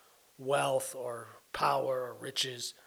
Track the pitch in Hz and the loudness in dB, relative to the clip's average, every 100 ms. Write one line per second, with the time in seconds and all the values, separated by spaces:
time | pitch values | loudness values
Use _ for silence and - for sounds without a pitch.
0 | - - _ - 131 143 139 131 - 131 | -20 -20 _ -8 2 4 4 2 0 -4
1 | 123 117 110 - - - 147 139 131 131 | -6 -6 -10 -16 -10 0 2 4 2 0
2 | 123 120 127 131 131 120 - - | -2 -6 -6 -2 -2 -4 -8 -10